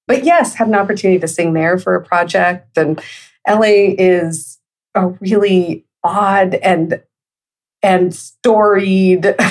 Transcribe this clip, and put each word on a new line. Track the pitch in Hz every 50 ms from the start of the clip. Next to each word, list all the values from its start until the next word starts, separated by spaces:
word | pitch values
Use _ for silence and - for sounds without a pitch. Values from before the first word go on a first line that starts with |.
| _ -
But | 254 269 262
yes, | 311 339 339 262 - -
had | - 233 220
an | 214
opportunity | 202 196 196 220 202 - 190 185 180
to | 175 160
sing | - - 170 165 165
there | 160 160 165 180 185
for | 180 190 185
a | 175 175
project. | - 180 175 175 175 170 190 175 175 180 180 - _ - 170
And | 156 147 156 156 - - - - - - _ _ -
L | - 208 214 220
A | 214 208 202 202 196
is | 185 190 190 185 180 180 170 165 165 160 - - - _ _ _ _ _ _ _ -
a | 202 185 180 180 -
really | 202 190 214 202 202 202 190 180 175 170 - - - _ _ _ -
odd | 175 - 202 208 196 196 196 190 185 -
and, | - - 185 185 165 160 160 - - _ _ _ _ _ _ _ _ _ _ _ _ _ _ _ _ -
and | 196 190 180 180 180 165
storied | - - - - _ - 247 220 214 214 208 202 196 196 190 190 190 190 185 185 180 165 202 - - - -